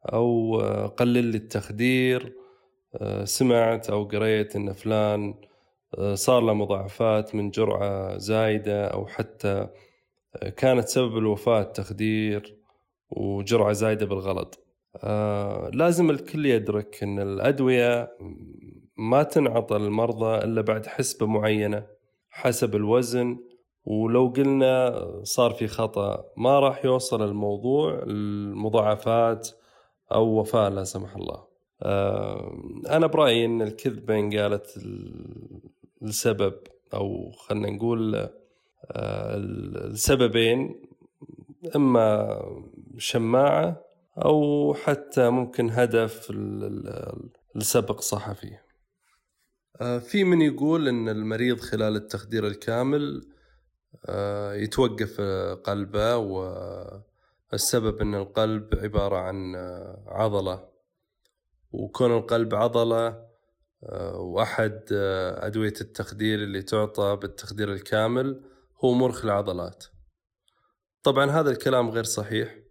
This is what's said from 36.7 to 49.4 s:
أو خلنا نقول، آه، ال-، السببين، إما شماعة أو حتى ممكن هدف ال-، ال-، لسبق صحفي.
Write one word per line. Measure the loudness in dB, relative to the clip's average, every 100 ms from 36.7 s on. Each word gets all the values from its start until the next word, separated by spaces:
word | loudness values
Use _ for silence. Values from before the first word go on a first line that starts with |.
| _ _
أو | -6 -4 -6 -8
خلنا | -14 -8 -4 -4
نقول، | -4 -2 0 0 -2
آه، | -6 -10 _ _ _ _ -14 -8 -6 -6 -6 -6
ال-، | -6 -8 -8 -8
السببين، | -8 -4 2 4 4 4 4 2 0 -8 -18 -20 _ _ -20 -20 -20 -16 -4 2
إما | 6 6 6 4 0 -4 -8 -12 -16 -20 -20 -10
شماعة | -4 -2 2 4 4 4 0 -2 -12 _ _ -2 2
أو | 4 4 2 2
حتى | 0 0 -2 -2 2 4
ممكن | 4 -2 -2 -2
هدف | 2 2 4 0 -4 -12
ال-، | -8 -6 -6
ال-، | -8 -8 -8 -10 -10 -12 -14 _ _ -6
لسبق | 0 2 2 -4
صحفي. | -4 -6 -6 -12 -14 -18 _ _ _ _ _ _ _ _